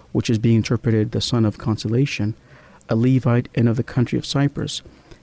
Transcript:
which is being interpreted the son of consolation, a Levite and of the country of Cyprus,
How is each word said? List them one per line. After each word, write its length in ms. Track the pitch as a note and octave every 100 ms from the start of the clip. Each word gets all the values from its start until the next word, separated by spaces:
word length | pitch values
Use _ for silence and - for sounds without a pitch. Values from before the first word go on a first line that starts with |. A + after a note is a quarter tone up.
| -
which 180 | A#2+ A2+
is 80 | A2
being 180 | A2+ A2+
interpreted 560 | - A#2+ - A2 G#2+
the 80 | A2+
son 240 | - A#2+
of 140 | A2 -
consolation, 760 | - G#2+ A2 A#2 C#3+ - G#2 - _ - - - -
a 80 | A2+
Levite 540 | B2 B2+ A#2+ A#2+ -
and 140 | - A#2
of 80 | A#2
the 60 |
country 360 | - - A#2+ A#2+
of 60 |
Cyprus, 560 | - C#3 C#3+ - B2 - - - _ -